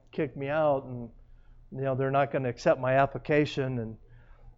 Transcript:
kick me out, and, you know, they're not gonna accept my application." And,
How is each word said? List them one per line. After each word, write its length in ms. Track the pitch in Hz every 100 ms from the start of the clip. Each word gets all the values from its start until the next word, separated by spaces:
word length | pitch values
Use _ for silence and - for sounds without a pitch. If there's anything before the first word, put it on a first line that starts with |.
| -
kick 260 | - 147 139
me 100 | 139
out, 380 | 156 151 139 127
and, 240 | 123 117 - - - - - -
you 100 | 131
know, 140 | 135 131
they're 160 | 135
not 200 | 139 139
gonna 180 | 143 131
accept 300 | 120 175 139
my 180 | 131 135
application." 840 | 139 131 - 151 147 - 131 127
And, 180 | 110 110 - - - - -